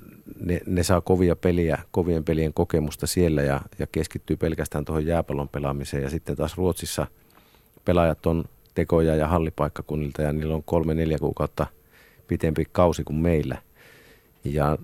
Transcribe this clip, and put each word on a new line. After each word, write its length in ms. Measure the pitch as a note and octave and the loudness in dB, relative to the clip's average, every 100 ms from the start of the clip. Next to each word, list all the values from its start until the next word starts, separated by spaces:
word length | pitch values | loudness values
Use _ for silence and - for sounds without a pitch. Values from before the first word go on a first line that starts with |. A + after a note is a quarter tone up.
| - - - - | -20 -20 -18 -8
ne, 200 | F2 E2+ G2 | -2 -2 0
ne 180 | F2+ | 0
saa 180 | F2 F2 | 2 2
kovia 340 | - F#2 F2 E2 | 4 4 4 4
peliä, 420 | F2+ F2 E2 C#2+ - | 2 2 2 0 -2
kovien 320 | F#2+ F2 E2 | -2 0 0
pelien 300 | D#2 D#2+ D#2 | 0 0 0
kokemusta 540 | D#2+ E2+ D#2+ D2+ - D2+ | 0 0 0 0 -4 -2
siellä 340 | F2+ F2 D2 | 2 4 4
ja, 200 | C#2 C#2 - - | 2 -2 -4 -8
ja 80 | D2+ | -6
keskittyy 460 | E2 D2+ - - E2+ | -4 -4 -6 -4 -2
pelkästään 480 | E2 D#2 D2+ D2+ D2 | 0 -2 -4 -4 -2
tuohon 200 | D#2+ D#2 | -2 0
jääpallon 440 | E2 - C#2+ C#2 | 0 0 -4 -4
pelaamiseen. 540 | C#2+ C#2 C#2+ C2+ C#2+ | -4 -4 -4 -4 -4
Ja 60 | C2+ | -4
sitten 260 | D#2+ - C#2+ | -6 -6 -4
taas 220 | D#2 - | -4 0
Ruotsissa 500 | F2+ - D#2+ - D2 _ _ - _ _ _ _ - | -2 -2 -4 -4 -6 _ _ -20 _ _ _ _ 2
pelaajat 400 | F2 E2 D2+ E2 | 4 4 2 0
on 200 | E2 - - _ - | 0 -2 -14 _ -4
tekoja 400 | D#2+ E2 D#2+ D#2 | 2 4 4 2
ja 120 | D2+ | 2
hallipaikkakunnilta 920 | F2 D#2+ - D2 - - D2+ C#2+ D2 | 2 0 -2 -4 -4 -6 -4 -4 -2
ja 120 | D2 | -2
niillä 220 | D2+ D#2 D#2+ | -2 -2 -4
on 80 | |
kolme, 300 | - E2+ D#2+ | 0 0 2
neljä 240 | D#2+ D#2+ D2 | 0 0 0
kuukautta 480 | D2 C#2+ D2 - C#2+ - _ - - _ - | -2 -2 -4 -2 -4 -6 _ -20 -20 _ -6
pitempi 380 | E2+ E2 D#2 D2+ | -2 0 0 -2
kausi 320 | - F2 D#2 | 4 4 4
kuin 140 | - D2+ | -4 0
meillä. 400 | E2+ D#2+ C2+ - _ _ - - - - _ _ | 2 2 0 -6 _ _ -20 -20 -20 -20 _ _
Ja 340 | C#2+ D2 D2 D2+ | -4 0 2 0